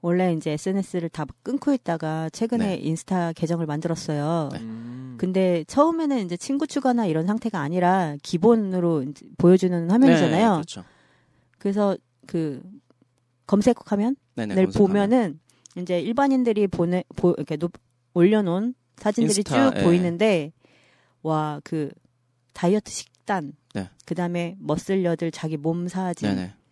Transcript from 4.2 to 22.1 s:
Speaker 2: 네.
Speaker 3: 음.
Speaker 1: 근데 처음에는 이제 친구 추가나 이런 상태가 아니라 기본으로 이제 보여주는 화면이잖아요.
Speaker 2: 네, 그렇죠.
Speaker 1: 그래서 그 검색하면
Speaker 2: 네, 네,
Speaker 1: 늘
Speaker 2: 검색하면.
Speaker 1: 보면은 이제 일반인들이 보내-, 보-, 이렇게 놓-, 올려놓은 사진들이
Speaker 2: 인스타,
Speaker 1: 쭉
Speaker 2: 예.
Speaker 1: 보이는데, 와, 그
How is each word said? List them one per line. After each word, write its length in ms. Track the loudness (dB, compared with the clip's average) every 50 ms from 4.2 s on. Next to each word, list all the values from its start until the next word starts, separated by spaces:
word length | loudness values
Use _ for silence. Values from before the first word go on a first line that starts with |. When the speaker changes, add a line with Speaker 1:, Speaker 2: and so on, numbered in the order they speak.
| -2 -2 -2 -2 -2 -4 -6
Speaker 2:
네. 60 | -10
Speaker 3:
음. 560 | -10 -12 -12 -12 -12 -14 -14 -14 -14 -14 -8 -6
Speaker 1:
근데 460 | -4 -2 0 2 2 2 2 0 -2
처음에는 580 | _ 2 2 4 4 4 0 -2 -2 -2 -2 -4
이제 120 | -4 -6
친구 300 | -8 -6 -4 -4 -4 -4
추가나 400 | -2 -4 -2 0 0 0 2 0
이런 200 | 0 0 0 0
상태가 320 | 0 -2 -2 -4 -6 -4 -4
아니라 560 | -4 -2 -2 2 2 2 2 2 0 -2 -4 -8 _
기본으로 800 | -4 -4 2 6 6 6 6 2 -2 -2 0 0 2 0 0 -2
이제 220 | -4 -8 -12 -18 -20 -6 4
보여주는 520 | 6 8 8 8 6 2 0 0 0 2
화면이잖아요. 580 | 4 6 6 6 6 6 4 4 4 4 4 4
Speaker 2:
네, 40 | 2
그렇죠. 280 | 2 -2 -6 -10 -16 -16 _ _ _ _ _ _ _ _ _ _ _ _ _ _ _
Speaker 1:
그래서 380 | -6 -4 0 0 0 0 0 -2 _ _ _ _ _
그 340 | -8 -4 -4 -4 -4 -6 -8 -12 -18 -20 -20 _ _ _ _ _ _ _ _ _ _ _ _ _
검색하면 680 | 0 0 4 4 4 2 2 -2 -4 -2 0 0 -2 -2 -4 _ _ _
Speaker 2:
네, 100 | -6 -6
네, 80 | -2 2
Speaker 1:
늘 100 | 2 2
Speaker 2:
검색하면. 200 | 2 4 4 4 4
Speaker 1:
보면은 520 | 4 2 2 2 2 2 2 0 -4 -10 _ _ _ _ _ -16 _ -12
이제 220 | -6 -4 -2 -2
일반인들이 680 | -2 -2 0 0 2 2 2 2 2 0 2 0 0 -2
보내-, 360 | 0 -2 -2 0 0 -2 -4 _ -8
보-, 180 | 0 2 2 2
이렇게 200 | 0 -4 -6 -6
놓-, 160 | -6 -6 -6 -8 -10 _ _ _ _ _ _ _
올려놓은 600 | 4 4 6 6 4 2 0 0 -2 -2 -4 -6 _ _ _ _
사진들이 420 | -4 -4 -2 0 2 2 2 2 0
Speaker 2:
인스타, 300 | -2 0 2 2 2 2 2
Speaker 1:
쭉 60 | 2
Speaker 2:
예. 40 | 4
Speaker 1:
보이는데, 680 | 4 4 4 2 0 0 0 2 2 2 2 -2 -4 -12 _ _ _ _ _ _ _ _ _ _ _ _ _ _
와, 380 | -2 0 0 0 -2 -4 -8 -10
그 260 | -6 -4 -4 -4 -6 -8 _ _ _